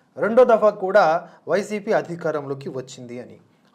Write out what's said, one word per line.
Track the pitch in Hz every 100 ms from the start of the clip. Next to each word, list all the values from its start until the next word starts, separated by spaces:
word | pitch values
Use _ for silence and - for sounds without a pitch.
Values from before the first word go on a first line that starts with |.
| _ -
రెండో | 185 233
దఫా | 240 220 208
కూడా | 202 185 202 160 165 - - -
వైసీపీ | 180 202 208 208
అధికారంలోకి | 180 156 170 160 151 139 139 139
వచ్చింది | 131 127 - 123 120
అని, | 107 - _ _ _